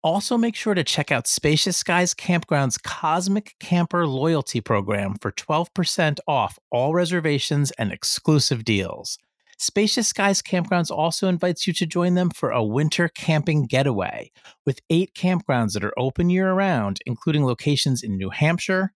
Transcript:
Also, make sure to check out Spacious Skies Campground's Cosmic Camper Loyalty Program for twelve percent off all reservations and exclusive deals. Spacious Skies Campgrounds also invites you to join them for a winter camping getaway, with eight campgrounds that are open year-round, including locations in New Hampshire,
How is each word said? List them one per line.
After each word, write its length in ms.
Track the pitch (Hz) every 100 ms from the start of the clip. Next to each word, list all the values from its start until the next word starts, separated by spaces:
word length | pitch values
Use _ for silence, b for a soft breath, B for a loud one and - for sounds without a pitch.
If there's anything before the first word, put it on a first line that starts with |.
Also, 340 | 160 185 - 240
make 180 | 233 226
sure 200 | 226 185
to 80 |
check 280 | 147 - 147
out 140 | 131 -
Spacious 500 | - 147 151 - 175
Skies 380 | - 175 180
Campground's 640 | - - 175 - 147 135 -
Cosmic 800 | - - 156 170 185 202 208 _
Camper 460 | - 175 170 175 165
Loyalty 560 | 131 156 160 - 120
Program 540 | - 107 101 101 98 104
for 120 | 107
twelve 420 | - - 156 170
percent 460 | - 175 - 160 147 -
off 320 | 139 104 - _
all 220 | 120 135
reservations 800 | 170 175 180 156 143 - 147 139 -
and 120 | 107
exclusive 720 | - - - - 151 - 123
deals. 540 | 110 101 87 - - - b b b b
Spacious 480 | - - 208 - 220
Skies 360 | - 202 196
Campgrounds 480 | - 185 170 175 165
also 360 | - 165 - 190
invites 380 | 175 180 170 -
you 80 |
to 140 | 170 165
join 260 | 175 175
them 160 | 180 180
for 220 | - 127
a 120 | 123
winter 460 | 107 117 151 - 170
camping 540 | - - 156 147 151 127
getaway, 640 | 131 139 104 92 57 - B B B -
with 140 | 131 _
eight 240 | 160 185 -
campgrounds 580 | 180 180 - 127 110
that 100 | 101
are 140 | 101 -
open 320 | 131 - 175
year-round, 680 | 185 190 185 196 147 101 98 -
including 360 | 117 - 151
locations 600 | 135 117 - 139 147 127
in 140 | 113 95
New 120 | 95
Hampshire, 640 | - 151 175 - 190 190